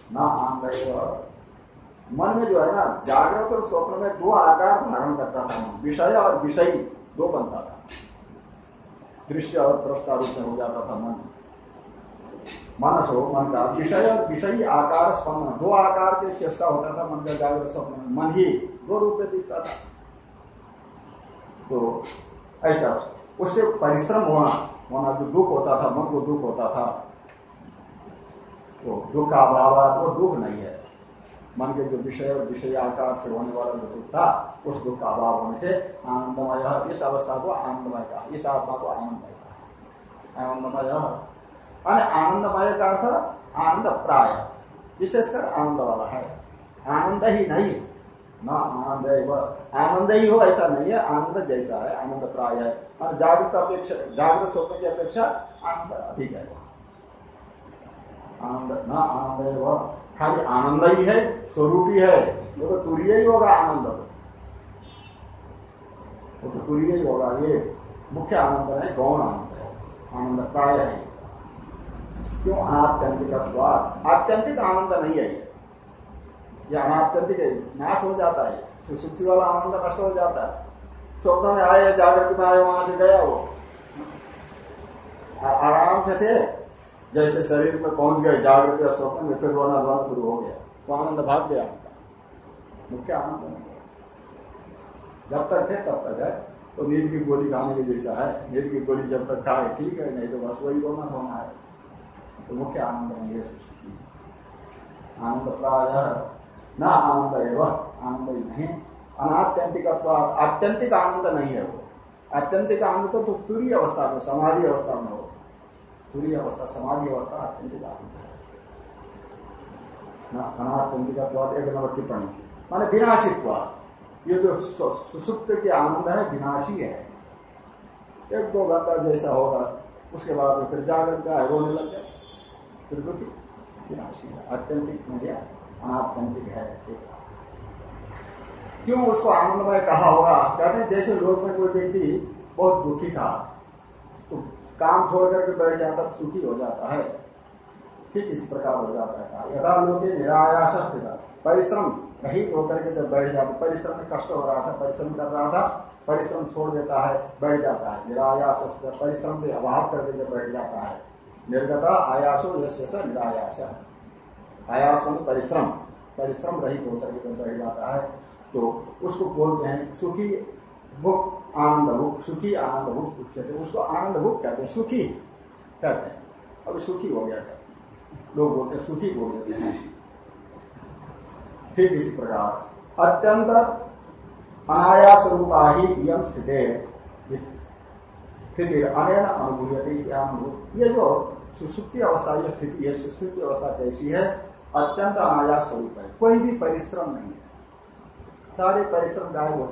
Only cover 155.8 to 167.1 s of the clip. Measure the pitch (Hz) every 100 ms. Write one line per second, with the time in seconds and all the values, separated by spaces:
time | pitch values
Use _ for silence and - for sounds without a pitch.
155.8 | - - - 151 - 160 147 156 151 147
156.8 | 147 135 143 139 - - 147 147 123 -
157.8 | 113 - 117 123 135 120 - - - -
158.8 | 131 - 147 - 156 151 151 - 123 -
159.8 | - - 139 131 123 120 120 123 - 110
160.8 | - - - - - - - 131 147 147
161.8 | 165 165 131 131 143 143 180 151 139 -
162.8 | 131 202 120 120 117 110 104 - 113 -
163.8 | - - - - - - - - - 123
164.8 | 143 147 151 151 131 131 - 160 - -
165.8 | - - - - 139 131 - 151 135 139
166.8 | 123 117 -